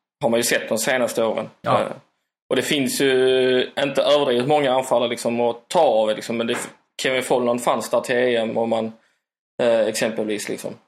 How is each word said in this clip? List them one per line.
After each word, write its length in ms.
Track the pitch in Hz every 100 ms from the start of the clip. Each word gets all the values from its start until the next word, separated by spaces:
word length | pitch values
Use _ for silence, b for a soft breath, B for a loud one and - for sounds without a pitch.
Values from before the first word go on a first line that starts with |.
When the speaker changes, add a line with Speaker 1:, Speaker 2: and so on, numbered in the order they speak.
| _ -
Speaker 1:
har 60 | 117
man 120 | 117
ju 40 |
sett 240 | 120 117 -
de 100 | 113
senaste 460 | 143 127 117 -
åren. 240 | 113 101 110 _
Speaker 2:
Ja. 200 | 123 123
Speaker 1:
Eh, 60 | 107 - _ _ _ _ -
och 60 | 131
det 60 |
finns 380 | 139 151 123 -
ju 720 | 139 131 131 131 127 127 - -
inte 200 | 143 139
överdrivet 440 | - 147 139 123 139
många 260 | 151 139
anfallare, 360 | 127 127 123 120
liksom, 320 | 156 120 120
att 280 | 120 117 -
ta 120 | 185
av, 280 | 151 110 107
liksom, 280 | 107 - 117
men 100 | 117
det, 100 | 123 - - _ -
Kevin 200 | 139 131
Folland 400 | 123 135 123 120
fanns 260 | 123 127 110
där 100 | 120
till 160 | 117 123
E 200 | 127 117
M 200 | 113 113
och 120 | 113
man, 240 | 113 110 110 b b _ _ _ -
eh, 180 | 120 113
exempelvis, 680 | 107 110 117 110 107 104 -
liksom. 260 | 110 - 107